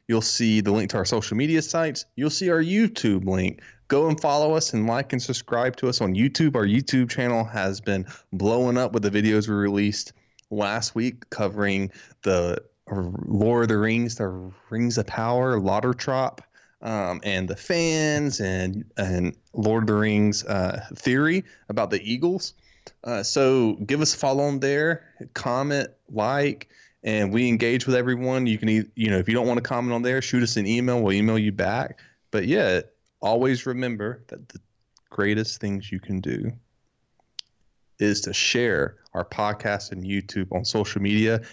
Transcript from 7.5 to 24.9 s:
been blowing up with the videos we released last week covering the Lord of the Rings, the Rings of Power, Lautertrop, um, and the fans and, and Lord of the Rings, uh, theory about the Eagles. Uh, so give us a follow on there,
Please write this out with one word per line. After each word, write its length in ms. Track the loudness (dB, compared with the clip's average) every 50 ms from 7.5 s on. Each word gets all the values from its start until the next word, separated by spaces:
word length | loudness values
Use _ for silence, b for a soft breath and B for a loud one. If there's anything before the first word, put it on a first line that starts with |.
| -2 -2 -2 -2 -2 -4
been 260 | -4 -2 -2 -2 -2 B B B B B
blowing 460 | -4 0 2 2 4 4 4 2 2 2
up 140 | 0 0
with 100 | 0 0
the 80 | 0 0
videos 380 | 2 2 4 4 4 4 2 2
we 60 | 0
released 580 | 0 0 2 2 2 2 0 0 -2 -6 -10 -14 b b b b b b -8
last 440 | -4 -2 -2 -2 -2 -2 -4 -4 -2
week 340 | -2 -2 -2 -4 -8 -14 -12
covering 600 | -6 -2 -2 -2 0 0 0 2 2 0 -2 -4 B B B B B B
the 400 | -2 0 2 2 2 0 -2 -4 -6 _ _ _ -12 -8
Lord 760 | -6 -4 -4 -4 -6 -6 -4 -2 0 2 2 4 4 4 2
of 40 | 2
the 100 | 2 2
Rings, 360 | 2 2 2 0 0 -2 -4
the 120 | -4 -6 -6 -6 -8 -12 -14 -18 -18 _ -8
Rings 260 | -4 -2 -2 0 0 -2
of 80 | -2 -4
Power, 500 | -2 -2 0 0 2 2 2 2 2 2
Lautertrop, 760 | 2 0 0 0 0 0 -2 -2 -2 -2 -2 0 0 -2 -4 -8 -20 _ b b b b b b
um, 380 | -8 -6 -4 -2 -2 -2 -4 -4
and 260 | -4 -2 -2 -2 -2 -4
the 60 | -6
fans 840 | -6 -4 -2 0 0 2 2 2 2 2 2 0 0 0 -2 -2 -2
and, 440 | -2 -2 0 -2 -2 -2 -4 -6 -10 -10 -6
and 400 | -4 -2 -2 0 0 0 -2 -4 -8 _ _ -6
Lord 300 | -2 0 2 2 2 2
of 20 |
the 80 | 2 2
Rings, 500 | 2 2 2 4 4 4 2 2 -2 -4
uh, 400 | -2 -2 0 0 -2 -2 -4 -8 -12 -12
theory 480 | -4 -2 0 2 2 2 2 2 0 -2 B B B B B
about 220 | -4 -2 -2 0
the 120 | -2 -4
Eagles. 520 | -2 -2 -4 -2 0 0 -2 -2 -6 -8 -12 B B B B B B B B B -8
Uh, 180 | -6 -6 -4
so 520 | -4 -2 0 2 4 4 4 4 4 2 2 -2 -2
give 140 | -2 0 0
us 140 | 0 0 -2
a 20 | 0
follow 260 | 0 0 0 0 0
on 140 | 0 0 0
there, 440 | 0 0 0 2 2 0